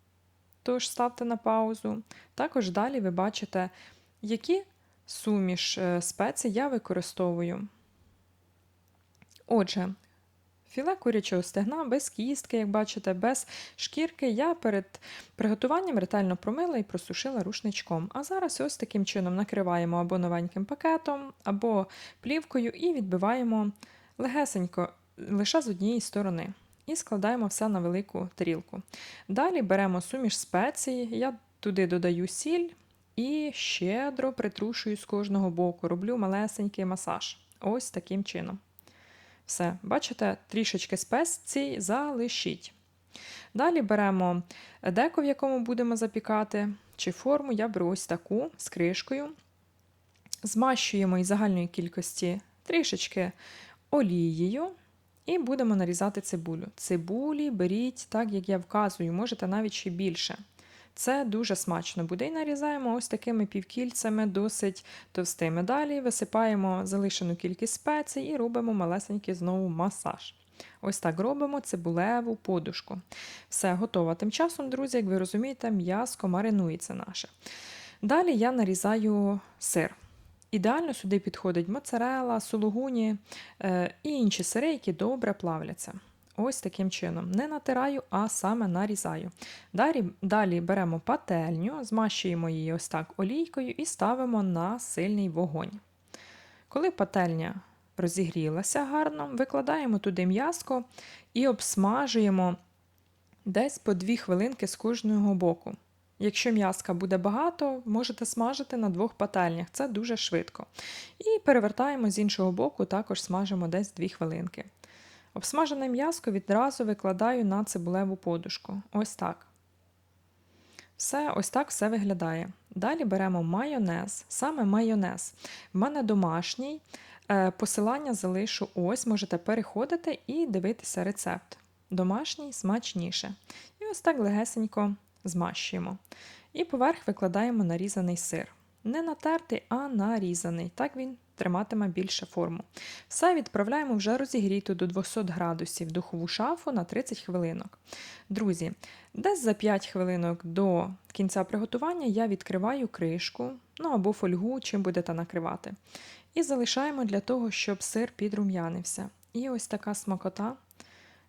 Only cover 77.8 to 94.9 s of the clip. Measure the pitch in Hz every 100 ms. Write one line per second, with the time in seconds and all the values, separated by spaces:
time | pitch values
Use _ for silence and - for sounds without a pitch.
77.8 | - - 208 311 359 233 233 254 196 185
78.8 | 202 220 214 208 202 202 - - - 175
79.8 | - - - - - - _ 214 208 285
80.8 | 339 240 190 196 190 - 185 175 170 254
81.8 | - 233 240 262 247 226 - 220 214 214
82.8 | 269 240 220 208 - - - - 196 180
83.8 | 175 - 302 285 214 - 180 226 302 294
84.8 | - 160 208 262 214 196 175 160 160 170
85.8 | - 190 - _ _ - 240 262 190 -
86.8 | 190 - 175 170 175 190 302 302 - 254
87.8 | 269 277 - 190 214 - 190 233 202 175
88.8 | 214 202 165 160 175 - - - - 185
89.8 | 277 302 175 - 196 208 196 170 170 196
90.8 | 170 165 - 285 - 170 160 165 196 302
91.8 | 240 220 214 - 190 170 165 160 160 165
92.8 | - 160 160 - 196 285 330 - 254 -
93.8 | 311 - 202 254 254 220 190 170 180 240
94.8 | -